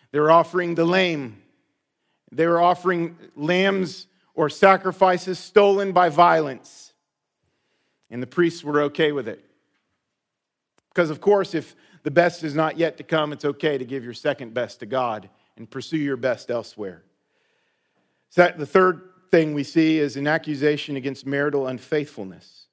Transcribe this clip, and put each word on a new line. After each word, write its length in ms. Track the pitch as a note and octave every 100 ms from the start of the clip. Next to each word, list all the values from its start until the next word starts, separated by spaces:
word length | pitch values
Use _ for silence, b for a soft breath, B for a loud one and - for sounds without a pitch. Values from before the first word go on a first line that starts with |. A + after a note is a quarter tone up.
| _
They 80 | D3
were 120 | D3+
offering 440 | E3 E3 F3+ F3 E3
the 100 | E3+
lame. 560 | F#3 F3+ D#3 B2+ G#2 _ _ _ _ _ _ _ _ _
They 160 | - E3+
were 140 | E3+
offering 560 | F3 F3 F3 F3 E3+ E3+ A2 -
lambs 720 | D3+ F3+ G3 G3 E3+ - - _ _ -
or 140 | D3+
sacrifices 920 | - G3 F#3+ F#3+ E3+ F#3 F3+ F#3 F3
stolen 540 | - G#3 G3+ G3 G3
by 160 | F3+ F3
violence. 840 | D3 F3 E3 D3 A#2+ - - - _ _ _ _ _ _ _ _ _ _ _ _
And 120 | A#2+
the 60 | B2
priests 360 | - E3+ E3
were 180 | D3 D3
okay 280 | D3 D3 D#3
with 160 | C#3+ A2
it. 160 | - _ _ _ _ _ _ _ _ _ _ _ _ _ _ _
Because, 200 | - D#3+
of 100 | D3
course, 340 | G3 G3+ F#3 D#3+
if 200 | - _ b b
the 80 | D#3
best 320 | C#3+ E3+ E3+
is 100 | D#3+
not 240 | C#3+ D#3 D3+
yet 200 | E3 -
to 60 |
come, 300 | - D#3+ D3+
it's 120 | C#3+ D3
okay 320 | C#3+ D#3 C#3
to 80 | B2
give 180 | C3+
your 100 | A#2+
second 400 | A2 D3+ C3 A#2
best 280 | A2+ A2 -
to 40 | A2
God 440 | C3 B2 G#2+ G2 _ _ -
and 140 | A#2
pursue 280 | C3 - D#3+
your 200 | C#3+ C3
best 340 | C3 A2+ -
elsewhere. 500 | A#2+ G#2+ - G2 E2+ _ _ _ _ _ _ _ _ _ _ _ _ _
So 240 | - F3 D#3
the 100 | C#3+
third 440 | F#3+ F#3 D#3+ - _ _
thing 220 | E3+ D#3
we 100 | D3
see 360 | C#3 E3 D#3+ D#3+
is 180 | D3 C#3
an 100 | D3
accusation 680 | D#3 D#3+ C#3 D3 D3 - C#3
against 300 | C3+ C3 C3+
marital 400 | C#3 D3 C#3+ C3
unfaithfulness. 1000 | B2+ - D3+ D3 - F#2+ F2 _ _ _